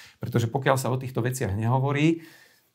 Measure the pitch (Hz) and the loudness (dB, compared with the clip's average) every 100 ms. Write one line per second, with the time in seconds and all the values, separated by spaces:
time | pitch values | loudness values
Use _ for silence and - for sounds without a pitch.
0 | - _ - 113 113 131 143 131 131 131 | -20 _ -2 0 0 0 0 0 0 -4
1 | 131 127 123 131 107 101 110 131 135 143 | -4 -4 -4 -2 -2 0 2 2 2 2
2 | 160 165 - - - _ _ | 2 2 -4 -20 -20 _ _